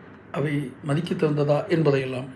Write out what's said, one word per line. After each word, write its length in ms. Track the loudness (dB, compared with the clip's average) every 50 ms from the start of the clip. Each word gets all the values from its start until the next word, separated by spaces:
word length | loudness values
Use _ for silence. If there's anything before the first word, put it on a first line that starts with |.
| -20 -20 -20 -20 -16 -10 -4
அவை 400 | -4 -2 0 0 -2 -2 -4 -8 -8 -4
மதிக்க 320 | -2 0 0 0 -2 -2
தகுந்ததா 540 | 0 2 2 2 2 2 4 2 2 2 2
என்பதையெல்லாம் 600 | 2 2 4 4 2 0 -2 -2 -4 -6 -8 -10 -10